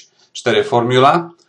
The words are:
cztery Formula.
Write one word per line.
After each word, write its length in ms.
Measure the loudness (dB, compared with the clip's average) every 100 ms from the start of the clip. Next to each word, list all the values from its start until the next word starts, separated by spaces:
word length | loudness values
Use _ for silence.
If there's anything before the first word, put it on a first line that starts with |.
| -14 _ _
cztery 300 | -8 -4 -2
Formula. 640 | 0 -2 0 2 2 0 -4 -16